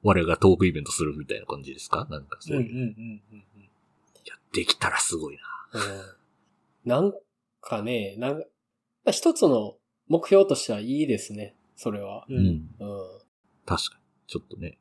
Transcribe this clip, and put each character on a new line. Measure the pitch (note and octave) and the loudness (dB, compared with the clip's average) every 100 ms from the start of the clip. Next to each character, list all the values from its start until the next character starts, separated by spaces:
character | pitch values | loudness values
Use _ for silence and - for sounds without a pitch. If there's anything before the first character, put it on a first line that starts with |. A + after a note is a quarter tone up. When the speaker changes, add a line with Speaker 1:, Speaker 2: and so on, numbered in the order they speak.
Speaker 1:
我 | G#2 F#2 | 6 4
々 | E2 | 4
が | E2 | 6
ト | G2 | 8
ー | E2+ | 8
ク | F#2 | 4
イ | |
ベ | D2+ | 2
ン | |
ト | C#2 | -4
す | - | -2
る | D2+ D2 | -2 -4
み | C#2 | -8
た | G#2 | -10
い | |
な | - | -8
感 | C#2+ | -12
じ | C#2 | -12
で | - | -14
す | - | -4
か？ | - D2+ | -4 -4
な | D2+ | -12
ん | |
か | C#2 - | -12 -16
そ | - | -6
う | C#3+ | -4
い | A#2 | -4
う。 | |
Speaker 2:
う | |
ん | A#2+ | -4
う | |
ん | |
う | |
ん | B2 G#2+ A2+ G#2+ G#2 | -6 -8 -14 -14 _
う | G#2+ | -20
ん | G2+ G#2 | _ -20
う | |
ん。 | |
Speaker 1:
い | G2 _ _ _ _ _ - | _ _ _ _ _ _ -20
や、 | - _ | -20 _
で | - | -6
き | - | -2
た | - - | -2 -2
ら | - | -2
す | - E2 | -2 -4
ご | D2+ | -8
い | - | -12
な。 | - - - | -16 -16 -10
Speaker 3:
う | A2 | -6
ん。 | G#2 F#2+ F#2 - _ _ _ _ _ _ A#2+ | -6 -6 -14 -20 _ _ _ _ _ _ -2
な | B2 | 2
ん | G3 - _ _ _ _ | 2 -2 _ _ _ _
か | - A2 | -8 -6
ね、 | A2 B2 G2 G2+ | -4 -4 -4 -6
な | B2+ | -6
ん | D3+ | -6
か、 | - _ _ _ _ _ - | -10 _ _ _ _ _ -2
一 | - E4+ | 2 2
つ | E4 | 4
の | F3 A#2+ G#2 - _ _ _ | 4 4 0 -10 _ _ _
目 | E3 - | 0 6
標 | G3 G3 | 6 8
と | |
し | C3 - | 4 -2
て | |
は | G#2 | -6
い | A2 C#3+ | -4 -2
い | D3+ | 0
で | G#2 | 0
す | - | -2
ね、 | G#2 G2+ _ _ _ | -12 -12 _ _ _
そ | A#2 | -6
れ | G#2 | -6
は。 | G2 G#2 - | -8 -12 -6
Speaker 2:
う | |
ん。 | C3 | 2
Speaker 1:
う | |
ん。 | |
Speaker 3:
う | F#2+ | 2
ん。 | D#2+ D#2+ - G#2 G2+ F#2 - _ _ _ _ | 2 -6 -14 -12 -10 -12 -18 _ _ _ _
Speaker 1:
確 | - F2 - | -6 -4 -6
か | _ | _
に。 | _ _ - | _ _ -12
ち | - | -12
ょ | |
っ | _ | _
と | - | -14
ね。 | - - | -14 -14